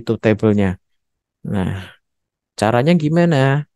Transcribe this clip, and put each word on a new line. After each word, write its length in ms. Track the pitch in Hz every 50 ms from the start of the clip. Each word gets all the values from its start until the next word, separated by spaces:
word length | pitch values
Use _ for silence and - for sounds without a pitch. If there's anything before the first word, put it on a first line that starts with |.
gitu 200 | 110 - 113 104
tabelnya." 560 | - 113 107 107 - 110 104 104 101 95 90 - _ _ _ _ _ _ _ _ _ _ _ _ - -
Nah, 320 | 107 101 92 90 98 95 95 - - _ _ _ _ _ _ _ _ _ _ _ _ -
caranya 340 | 104 107 117 120 127 156 175
gimana? 720 | 175 151 151 156 175 175 170 165 135 131 135 139 147 147 _ _